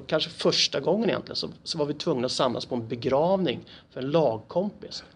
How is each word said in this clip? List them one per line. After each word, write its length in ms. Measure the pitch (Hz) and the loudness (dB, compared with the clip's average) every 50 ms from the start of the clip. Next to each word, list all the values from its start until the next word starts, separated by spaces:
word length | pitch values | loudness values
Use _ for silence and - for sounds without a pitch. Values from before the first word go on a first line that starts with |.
| 131 | 0
kanske 220 | - 160 156 156 165 | 0 0 0 0 -2
första 500 | - - - 175 147 - - - - 147 | -4 0 2 2 4 4 2 2 0 0
gången 300 | 135 - 180 220 233 185 | 2 2 2 2 2 2
egentligen, 260 | 123 113 - - - | 0 0 -2 -6 -6
så, 140 | - 165 - - - - | -6 -6 -8 -8 -10 -10
så 140 | - - | -6 -4
var 80 | 160 147 | -2 -2
vi 80 | 143 147 | -2 -2
tvungna 320 | 147 - 175 143 123 123 | -2 -2 0 0 0 0
att 60 | 127 | 0
samlas 340 | - - 147 123 110 123 - | 0 2 2 2 0 -2 -4
på 100 | - 131 | -4 -4
en 120 | 120 113 | -4 -4
begravning 720 | 113 127 120 131 131 131 139 160 180 196 190 180 139 110 - - - - - - _ - | -4 -6 -4 0 2 4 4 4 4 2 2 2 0 0 -2 -6 -14 -18 -20 -20 _ -10
för 60 | 139 | -8
en 100 | 127 139 | -2 2
lagkompis. 920 | 147 170 151 123 110 110 - - - 170 196 208 - - - - - - - - - | 2 4 4 4 2 -2 -4 -4 -2 -2 -2 -2 -4 -8 -14 -14 -14 -14 -14 -16 -20